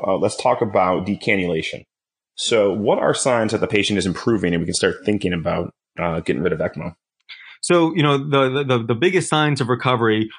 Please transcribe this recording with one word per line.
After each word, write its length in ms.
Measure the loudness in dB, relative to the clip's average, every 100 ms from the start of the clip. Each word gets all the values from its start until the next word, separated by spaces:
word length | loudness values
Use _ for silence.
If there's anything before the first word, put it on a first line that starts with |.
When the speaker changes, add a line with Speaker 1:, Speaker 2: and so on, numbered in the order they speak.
| -2
Speaker 1:
Uh, 120 | 0
let's 180 | 0 0
talk 260 | 0 0
about 460 | 0 2 2 0 -2
decannulation. 760 | -2 0 0 0 -2 -4 -10 -16 _ _ _ _ -10
So 360 | 0 2 2
what 280 | 2 0 0
are 160 | 0 0
signs 360 | 0 0 0
that 100 | -2
the 60 | 0
patient 300 | 0 0 0
is 80 | -2
improving 480 | -2 0 0 2
and 80 | 0
we 40 | -2
can 100 | -2
start 280 | -2 0
thinking 300 | -2 -2 -2
about, 400 | -4 -4 -4 -6 -12 _ -6
uh, 200 | -4 -4
getting 240 | -4 -2
rid 100 | -2
of 60 | -2
ecmo? 340 | -4 -6 -12 -14 _ _ -20 -20 -20 -8
Speaker 2:
So, 320 | 0 2 2 2
you 80 |
know, 140 | 2 2
the, 320 | 2 2 2
the, 140 | 0
the, 220 | 0 0 0
the 100 | 0
biggest 320 | 2 0 0
signs 320 | 2 2 0
of 100 | 0
recovery 600 | 0 0 2 2 2 -2